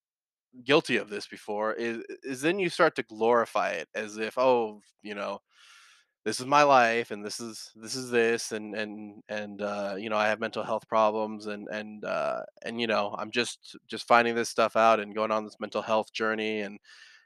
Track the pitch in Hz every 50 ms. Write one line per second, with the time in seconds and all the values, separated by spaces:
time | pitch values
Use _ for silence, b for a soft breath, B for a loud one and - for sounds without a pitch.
0 | _ _ _ _ _ _ _ _ _ _ _ 127 120 127 143 160 - - 127 101
1 | 101 104 104 104 - - 101 - - - 104 104 107 110 - - 117 117 117 113
2 | - - 104 - - 135 135 127 139 165 190 208 180 170 - - 175 156 - 127
3 | 117 - 110 107 113 117 120 117 110 - - 104 90 95 95 82 76 _ - 104
4 | 107 104 104 107 110 107 - 127 127 131 123 120 113 107 104 104 _ _ _ _
5 | - 104 104 101 98 101 101 98 _ b b b b b b b b b b b
6 | b b b _ - 107 110 - 127 131 143 147 147 143 139 127 120 113 113 120
7 | 117 - 107 104 104 104 - - 117 113 110 - - - _ 110 110 110 123 131
8 | 127 123 120 117 113 113 117 113 - - 113 107 107 104 101 110 107 104 104 107
9 | 107 104 101 107 - - 107 107 104 104 101 101 104 101 104 104 101 98 98 95
10 | 110 113 107 107 107 107 107 107 113 107 - 113 104 110 113 107 - - 113 110
11 | 110 107 107 110 107 107 110 107 107 107 104 101 104 - 107 107 107 107 107 104
12 | 101 95 92 82 73 71 62 58 - - _ - - 95 117 117 120 113 107 104
13 | 101 104 113 - - 110 - 120 113 - - - _ - - - _ - 113 107
14 | - - 123 117 117 117 117 117 113 - - - 113 104 - 110 113 113 110 104
15 | 104 104 101 107 107 110 110 110 107 104 - - 110 101 - 107 101 113 110 107
16 | - - - - 113 110 110 110 107 110 110 107 104 101 104 - B B B B
17 | B B B B B